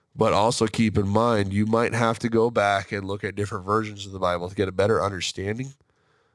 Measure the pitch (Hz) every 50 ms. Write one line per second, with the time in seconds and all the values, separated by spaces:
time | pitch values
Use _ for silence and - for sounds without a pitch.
0 | _ _ - - 107 107 80 98 107 117 120 - 113 107 - - 113 107 101 107
1 | 98 98 101 110 117 120 117 104 101 98 98 104 107 110 113 113 120 - 117 113
2 | 117 113 113 - - 113 113 113 113 120 113 113 101 101 101 98 101 - 110 101
3 | 98 95 101 104 - 98 98 101 101 98 113 95 90 98 104 110 110 107 104 101
4 | 101 98 98 95 92 90 87 87 90 90 92 104 98 95 92 95 98 110 110 76
5 | 90 101 98 87 - - - 92 95 101 110 120 131 135 139 _ _ _ _ _
6 | _ _ _ _ _ _